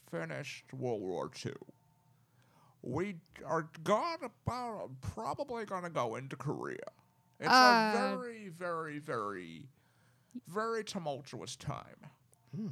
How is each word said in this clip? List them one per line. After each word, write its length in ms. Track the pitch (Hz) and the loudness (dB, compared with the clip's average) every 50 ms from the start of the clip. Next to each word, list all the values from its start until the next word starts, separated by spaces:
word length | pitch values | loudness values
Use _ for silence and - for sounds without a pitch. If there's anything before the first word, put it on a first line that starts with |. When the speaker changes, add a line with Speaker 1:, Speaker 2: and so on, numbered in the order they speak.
| - - | -10 -8
Speaker 1:
finished 600 | 170 170 165 160 147 135 143 131 - - - - | -6 -6 -4 -4 -6 -6 -6 -8 -10 -12 -12 -12
World 300 | 135 131 123 123 113 104 | -8 -4 -2 0 0 0
War 280 | 95 92 87 76 67 - | 0 0 0 0 -2 -2
Two. 280 | - - - - - - - - - _ _ _ _ _ _ _ _ _ _ _ _ _ - _ - - - - - _ - | -4 -6 -6 -6 -6 -8 -12 -16 -20 _ _ _ _ _ _ _ _ _ _ _ _ _ -20 _ -20 -20 -20 -20 -18 _ -6
We 320 | - 127 160 190 208 185 160 - _ - - - | -4 -2 -2 -2 -2 -4 -8 -14 _ -18 -10 -4
are 240 | - 160 165 156 156 - 165 160 | 0 0 0 0 -2 -8 -4 2
gonna 460 | 170 208 226 311 339 330 330 285 226 - _ - | 4 4 4 4 2 -2 -2 -6 -8 -10 _ -2
about, 460 | 226 233 247 247 240 214 180 90 117 131 131 | -2 0 0 0 -2 -2 -4 -6 -8 -8 -8
probably 640 | - - - 220 220 262 156 - 285 285 240 233 214 | -8 -8 -6 -4 -2 -2 -2 -2 -2 -4 -4 -4 -4
gonna 240 | 208 196 180 175 170 | -4 -4 -4 -4 -2
go 260 | 156 147 120 113 113 | 0 0 0 0 0
into 200 | 123 135 135 - | -4 -6 -6 -8
Korea. 400 | 123 - 143 101 62 62 69 - - - - - - - _ _ _ _ _ _ - | -4 -2 -2 -2 0 -2 -4 -4 -4 -8 -10 -12 -14 -20 _ _ _ _ _ _ 0
It's 100 | - - | 4 8
Speaker 2:
Uh. 420 | 247 254 254 247 240 226 220 214 214 | 10 12 12 12 10 10 8 6 4
Speaker 1:
a 220 | - 202 202 196 | 4 4 2 0
very, 320 | - 247 240 233 220 208 190 | -2 -4 -6 -8 -10 -10 -10
very, 500 | 160 165 180 175 170 160 160 156 147 147 | -8 -6 -4 -4 -2 -2 -4 -4 -6 -6
very, 680 | 147 156 131 113 104 101 101 90 90 82 82 78 - - - _ _ _ _ _ _ _ _ _ _ _ - 247 - | -4 -2 -2 0 0 0 -2 -4 -6 -8 -10 -12 -14 -16 -20 _ _ _ _ _ _ _ _ _ _ _ -14 -14 -10
very 360 | 156 170 214 220 226 226 220 214 | -6 -4 -2 0 0 0 -2 -2
tumultuous 720 | - - 196 165 147 139 131 139 - 135 110 82 - - | -4 -4 -4 -2 -2 -2 -4 -6 -8 -10 -8 -8 -8 -10
time. 420 | - - 143 - 53 - - - - - 151 - _ _ _ _ - _ _ - | -8 -6 -6 -6 -6 -8 -12 -16 -18 -20 -20 -20 _ _ _ _ -20 _ _ -8
Speaker 3:
Hmm. 120 | 175 220 175 | -6 -4 -4